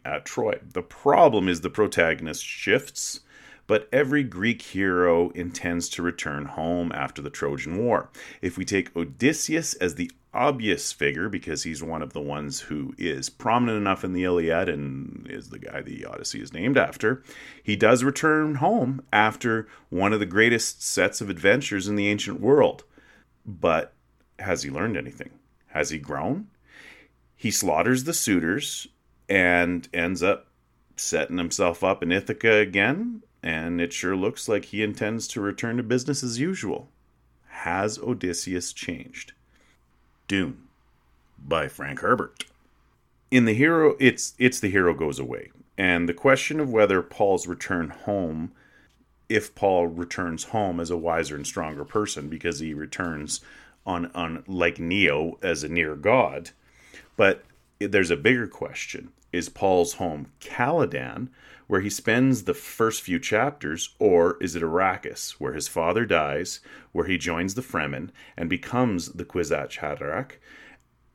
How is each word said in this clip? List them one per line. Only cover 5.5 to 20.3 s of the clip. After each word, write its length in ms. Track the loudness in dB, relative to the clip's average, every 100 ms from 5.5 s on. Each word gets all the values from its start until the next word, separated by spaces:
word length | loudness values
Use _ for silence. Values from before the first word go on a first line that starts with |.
| -6 -4 -4 -4
to 140 | -4
return 420 | -4 -4 -6 -6 -8
home 460 | -6 -2 -2 -2
after 280 | -4 -6 -6
the 100 | -12
Trojan 460 | -4 -4 -4 -6 -2
War. 320 | 0 0 -2 -16 -20 -6
If 160 | -6 -4
we 80 | 0
take 300 | 0 0 -6
Odysseus 800 | -6 2 2 2 -2 -2 -2 -2
as 200 | -2 -2
the 160 | -8 -8 _
obvious 580 | 0 0 0 0 0 -2
figure, 380 | -2 -2 0 -4
because 340 | -6 -6 -6
he's 180 | -6 -8
one 200 | -8 -8
of 120 | -8
the 80 | -8
ones 400 | -6 -6 -6 -10
who 320 | -8 -6 -6 -6
is 320 | -4 -4 -8
prominent 480 | -6 0 2 2 0
enough 260 | 0 -2
in 100 | -2
the 100 | 0
Iliad 460 | 2 2 2 2 0
and 560 | -2 -6 -8 -10 -12 -12
is 200 | -14 -14
the 100 | -16
guy 220 | -12 -10
the 240 | -10 -12 -12
Odyssey 360 | -10 -8 -8
is 120 | -10
named 240 | -4 2 2
after, 460 | 2 0 0 0 -8 -20 -20 -10
he 120 | -4 4
does 280 | 6 6
return 520 | 4 2 2 4 2 2
home 460 | 2 2 0 -4 0
after 560 | 4 4 2 -2 -2 -4 -18 _
one 240 | 0 2
of 60 | 2
the 60 |
greatest 580 | 2